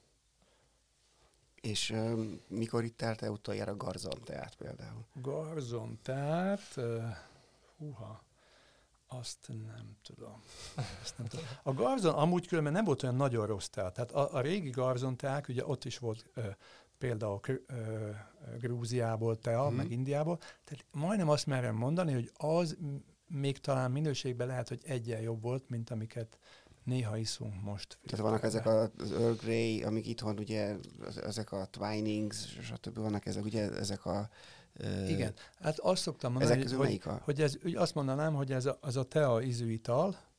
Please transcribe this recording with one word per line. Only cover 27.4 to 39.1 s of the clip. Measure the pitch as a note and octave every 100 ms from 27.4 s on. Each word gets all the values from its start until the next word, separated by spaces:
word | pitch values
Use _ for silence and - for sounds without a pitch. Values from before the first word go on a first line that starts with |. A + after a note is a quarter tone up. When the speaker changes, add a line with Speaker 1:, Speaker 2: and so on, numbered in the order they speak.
| A2+ F#2+
Speaker 2:
most | G#2 G2+ - -
Speaker 1:
Tehát | - G2+
vannak | G#2+ A2
ezek | A2+ G#2+
Speaker 2:
filterbe. | A2+ A2 A2 -
Speaker 1:
a, |
az | G#2
Earl | G2 A#2
Grey, | A2+ A2 A2+ A2+ A2+
amik | G#2+ A2 A2+
itthon | A#2 G#2+ G#2
ugye, | G2+ A2 G#2 G2 - -
az-, | G#1 -
ezek | - A2 G#2+
a | G2 F#2+
Twinings, | - G#2 G#2+ G#2+ G#2+ G#2+ G#2 - -
stb. | A#2+ A2+ - A#2
vannak | G#2+ G#2 -
ezek, | G2+
ugye, | G#2+ A2 G#2
ezek | G1+ G2+ G2 -
a, | G2+ G#2+ - - - -
ö, | - G2 G2 F#2+
Speaker 2:
Igen. | - G#2+ - - -
Hát | - D#3
azt | - F#3
szoktam | - C#3+ B2+
mondani, | B2 A#2
Speaker 1:
ezek | B2
Speaker 2:
hogy, | B2
Speaker 1:
közül | C3
Speaker 2:
hogy, | C#3
Speaker 1:
melyik | G2+ -
a | -
Speaker 2:
hogy | - C#3+
ez, | D3 D3
úgy | F3+ -
azt | E3+
mondanám, | - C#3 C3+ D#3+
hogy | D3 C3+
ez | C3 C3
a, | -
az | D3 B2+
a |
tea | C3